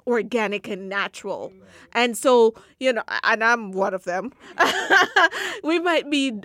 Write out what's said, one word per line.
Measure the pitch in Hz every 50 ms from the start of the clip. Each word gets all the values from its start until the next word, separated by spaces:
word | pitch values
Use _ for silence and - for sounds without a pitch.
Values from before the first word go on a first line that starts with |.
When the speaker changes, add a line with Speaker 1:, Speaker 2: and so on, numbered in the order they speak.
| -
Speaker 1:
organic | 247 240 233 208 220 - 233 214 196 208 202 - 226
and | 208 185 196 190
natural. | 190 202 196 220 - - - 202 170 101 104 160 185 -
Speaker 2:
Right. | - - - - - - -
Speaker 1:
And | 226 240 247 226 -
so, | - 277 247 240 226 220 220 - - _ _ -
you | 262 262 247
know, | 220 - - - 113 -
and | - 226 214 220
I'm | 226 240 240 220 196
one | 190 185 190 202 185
of | 180 -
them. | 180 175 185 196 254 - _ - - - -
<laughs> | 330 - 349 381 - - - - - - - 403 349 339 - - 381 - - 440 -
We | 294 330 349
might | 339 359 330 302 - 285
be | 302 285 269 269 226 202 -